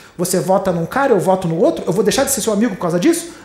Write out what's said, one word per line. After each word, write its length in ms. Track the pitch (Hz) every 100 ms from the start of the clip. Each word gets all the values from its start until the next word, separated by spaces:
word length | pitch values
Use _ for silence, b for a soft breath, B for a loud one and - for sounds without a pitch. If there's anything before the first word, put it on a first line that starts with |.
| B -
Você 220 | 175 185
vota 320 | 156 190 190
num 140 | 170 165
cara, 280 | - 180
eu 60 | 202
voto 280 | 156 185 170
no 100 | 165
outro, 280 | 277 - -
eu 60 |
vou 100 | 180
deixar 220 | 220 - 277
de 60 |
ser 100 | -
seu 100 | 220
amigo 240 | 208 233 185
por 60 |
causa 180 | 175 175
disso? 320 | 240 330 - B